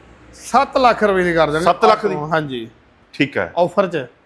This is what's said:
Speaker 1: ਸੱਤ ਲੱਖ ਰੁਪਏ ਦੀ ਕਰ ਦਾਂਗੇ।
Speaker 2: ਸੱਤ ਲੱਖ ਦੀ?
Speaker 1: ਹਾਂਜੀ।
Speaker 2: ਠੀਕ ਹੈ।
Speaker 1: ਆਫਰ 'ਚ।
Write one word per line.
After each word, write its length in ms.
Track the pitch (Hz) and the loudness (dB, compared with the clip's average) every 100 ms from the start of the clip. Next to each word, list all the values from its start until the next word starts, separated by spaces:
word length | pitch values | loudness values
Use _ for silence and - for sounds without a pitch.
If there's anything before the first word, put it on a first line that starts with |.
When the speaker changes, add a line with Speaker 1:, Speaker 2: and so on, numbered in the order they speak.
| - - - | -20 -20 -20
Speaker 1:
ਸੱਤ 420 | - - 240 269 277 | -20 -2 0 0 2
ਲੱਖ 260 | 254 214 | 2 2
ਰੁਪਏ 200 | 214 190 | 2 2
ਦੀ 100 | 180 | 2
ਕਰ 160 | 165 151 | 2 0
ਦਾਂਗੇ। 140 | 151 | 2
Speaker 2:
ਸੱਤ 200 | 175 175 | 0 2
ਲੱਖ 220 | 214 214 208 | 2 2 0
ਦੀ? 80 | |
Speaker 1:
ਹਾਂਜੀ। 540 | 151 151 165 151 127 113 _ _ _ _ | -4 -4 -4 -4 -8 -12 _ _ _ _
Speaker 2:
ਠੀਕ 260 | - 139 110 | -4 -4 -2
ਹੈ। 140 | 87 - | -4 -2
Speaker 1:
ਆਫਰ 280 | 175 208 190 | -2 0 -2
'ਚ। 200 | 165 123 _ | -4 -10 _